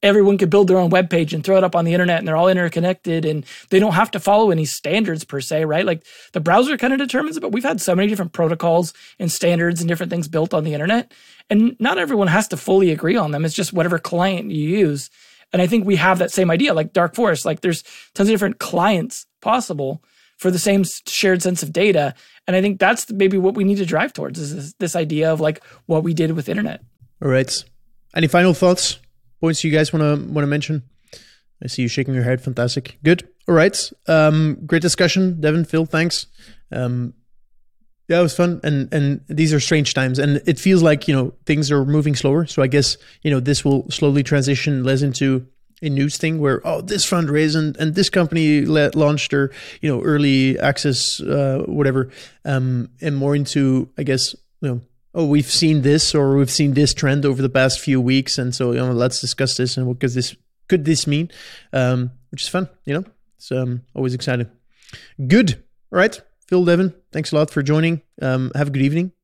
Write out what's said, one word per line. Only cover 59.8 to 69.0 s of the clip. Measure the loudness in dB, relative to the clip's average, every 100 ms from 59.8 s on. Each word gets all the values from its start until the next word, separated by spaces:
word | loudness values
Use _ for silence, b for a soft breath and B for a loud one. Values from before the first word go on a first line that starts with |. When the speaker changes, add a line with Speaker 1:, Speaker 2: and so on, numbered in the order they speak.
| -4
Speaker 2:
what | -2
does | -2 -2
this, | -6 -8 _ _ _
could | 0 2
this | 0 0
mean? | -2 -2 B B B B
Um, | -2 0 0 -4 -8 _
which | -12
is | -6
fun, | -4 -6 _
you | -6 -6
know, | -6 _ _ _
it's, | -8
um, | -4 -4 -6 -10
always | -6 -4 -4
exciting. | -4 -4 -4 _ _ B B B B B 2
Good. | 4 4 0 -8 _ _
All | 0
right. | 0 0 _ _ _
Phil, | 0 4
Devin, | 2 2 -4 _
thanks | -8 -2
a | 0
lot | 0
for | 0
joining. | 0 2 2 -2 _ -8
Um, | -2 -2 -2 -2
have | -4
a |
good | 0
evening. | 0 0